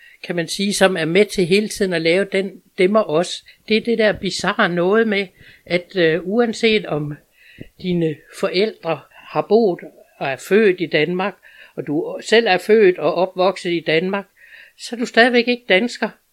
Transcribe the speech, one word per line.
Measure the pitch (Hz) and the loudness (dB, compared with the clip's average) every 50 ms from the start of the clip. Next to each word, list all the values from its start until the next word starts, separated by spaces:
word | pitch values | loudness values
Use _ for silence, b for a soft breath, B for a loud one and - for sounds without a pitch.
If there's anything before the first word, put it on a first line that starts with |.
| b b b b - | b b b b -12
kan | - 180 | -8 -6
man | 175 165 156 | -6 -6 -6
sige, | - - 196 208 196 | -6 -4 -4 -4 0
som | - 196 190 185 175 | 2 2 2 2 0
er | 160 | -2
med | 160 170 196 208 | 2 2 2 2
til | 202 - - 180 | 2 0 -2 0
hele | 156 190 202 214 202 | 2 2 2 0 -2
tiden | - - 208 190 175 | -4 -4 -4 -2 -2
at | 160 | 0
lave | 165 165 170 190 196 196 | 0 2 2 2 0 0
den, | - 190 190 196 - - _ _ _ - | -2 -4 -4 -4 -8 -14 _ _ _ 0
dem | - 185 208 | 0 2 2
og | 220 208 - | 0 0 0
os, | 151 160 180 - - - b b b b _ - | 0 -2 -2 -2 -6 -12 b b b b _ -2
det | 220 220 | -2 0
er | |
det | 226 233 233 226 | 0 0 0 0
der | 220 208 | 0 0
bizarre | 180 - - 185 - - - 180 208 - 214 175 | 0 -2 -6 -8 -6 -4 -4 -4 0 0 0 0
noget | 175 175 170 185 202 226 226 226 | 0 0 0 2 2 2 2 0
med, | 202 196 202 185 b b b b b b b | 0 -2 -4 -6 b b b b b b b
at, | - 175 180 175 - - | -4 -4 -4 -4 -4 -2
øh, | 190 170 160 160 170 165 | 0 2 2 2 0 -2
uanset | 185 202 240 240 233 214 - - 226 214 208 170 | -2 0 0 0 0 0 0 0 2 2 2 0
om | - 165 151 151 147 147 - _ B B B B B B B B B _ - | -2 -4 -4 -4 -6 -8 -12 _ B B B B B B B B B _ -8
dine | - 180 175 175 165 160 147 - _ _ - - | -4 -2 0 0 0 -2 -2 -6 _ _ -8 -6
forældre | - 180 160 180 208 220 - - - 165 160 135 - _ | -4 -2 0 0 -2 -2 -4 -6 -6 -6 -6 -6 -8 _
har | _ - - - - 151 | _ -20 -20 -6 -6 -6
boet | 151 - 208 226 233 196 170 - - - - - - _ _ _ | 0 2 2 2 4 2 0 -4 -8 -16 -20 -20 -20 _ _ _
og | 175 139 | -6 -6
er | 135 | -6
født | 123 - - 185 214 226 202 180 180 | -6 -2 2 4 4 4 4 2 0
i | - | -2
Danmark, | 147 - 156 151 160 180 185 190 202 185 _ b b b b b b b | -2 0 0 0 0 0 -4 -4 -6 -6 _ b b b b b b b
og | - - 156 | -12 -8 -4
du | 143 156 - 160 180 - | -4 -4 -4 -6 -8 -12
selv | - - 214 226 233 208 | -2 2 2 2 4 4
er | 185 175 | 0 0
født | - - 214 226 214 180 180 165 | 2 4 4 6 6 6 4 2
og | 151 160 - | 0 -2 0
opvokset | 170 185 185 - 180 180 196 185 - - 180 | 0 -2 -2 -2 0 0 0 -2 -2 -4 -4
i | 175 165 151 170 | -4 -2 -2 0
Danmark, | 156 165 185 185 196 202 196 - B B B B B B B B B _ | 0 0 0 -2 -4 -6 -6 -10 B B B B B B B B B _
så | - - 247 | -14 -12 -8
er | 226 | -6
du | 247 | -6
stadigvæk | - - 226 233 254 240 240 233 240 | 0 2 4 4 4 4 2 2 0
ikke | 247 240 - - | -2 -4 0 0
dansker. | 185 185 233 240 - - 240 208 - _ _ _ | 2 2 2 0 -4 -6 -6 -8 -8 _ _ _